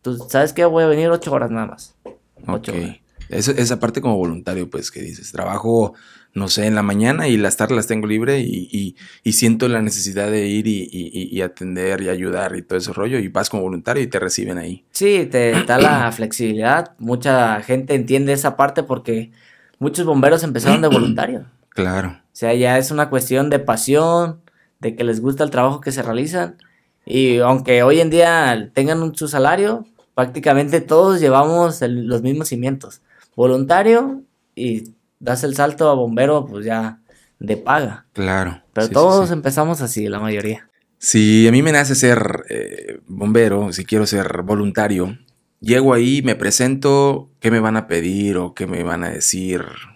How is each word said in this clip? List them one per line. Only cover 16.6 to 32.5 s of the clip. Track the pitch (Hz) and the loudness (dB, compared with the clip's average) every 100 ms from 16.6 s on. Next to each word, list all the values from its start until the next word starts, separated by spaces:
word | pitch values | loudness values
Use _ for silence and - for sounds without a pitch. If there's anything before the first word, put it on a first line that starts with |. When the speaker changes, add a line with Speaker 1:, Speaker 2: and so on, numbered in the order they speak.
| 110 147 170 _ | 2 0 0 _
Speaker 1:
Mucha | 113 123 131 131 117 107 | -6 -4 2 2 4 0
gente | 107 131 131 | -2 -4 0
entiende | 139 120 131 139 | -2 2 0 2
esa | 139 143 135 | 0 -2 0
parte | 139 151 | 0 0
porque | 139 127 117 113 117 _ _ _ _ _ | -4 -6 -4 -6 -6 _ _ _ _ _
muchos | 143 147 165 | -6 -2 0
bomberos | 139 139 165 | 4 6 4
empezaron | 160 123 - - | 2 -2 2 4
de | 160 | 4
Speaker 2:
<clears throat> | 127 | 4
Speaker 1:
voluntario. | 117 113 208 247 - _ _ | 2 -2 -4 -6 -12 _ _
Speaker 2:
Claro. | - 92 95 92 - | -4 -2 -2 -4 -10
Speaker 1:
O | _ - | _ -6
sea, | 113 | 0
ya | 120 123 127 | 2 4 2
es | 131 | 0
una | 151 147 | -2 0
cuestión | 139 127 127 147 | 0 0 0 2
de | 143 | 0
pasión, | 139 113 - 139 165 170 170 160 _ _ _ _ | 0 -2 2 2 4 2 0 -6 _ _ _ _
de | - 113 | -8 -4
que | |
les | 120 110 | -2 0
gusta | 123 139 | -2 -2
el | 151 | -2
trabajo | 143 127 143 | 2 0 0
que | 139 | -6
se | 131 | -6
realizan. | 117 113 147 175 170 - _ _ _ _ - | -6 -4 -4 -4 -6 -10 _ _ _ _ -4
Y | 123 131 120 | 0 2 4
aunque | 123 131 131 123 | 4 2 4 4
hoy | 123 160 | 6 4
en | 165 | 4
día | 160 170 165 139 117 104 | 4 4 4 2 0 -2
tengan | - 139 165 | -2 0 0
un, | 165 | -2
su | 156 151 | -6 -6
salario, | 143 135 180 202 226 220 _ _ - | 0 2 2 0 -2 -8 _ _ -4
prácticamente | 127 127 147 139 143 160 | -4 0 2 2 4 0
todos | - 156 190 185 | 2 4 6 4
llevamos | 151 131 147 170 170 165 | 4 4 4 2 0 0
el, | 123 120 117 | -4 -4 -2
los | 120 | -2
mismos | 120 143 | -2 -4
cimientos. | 156 | -6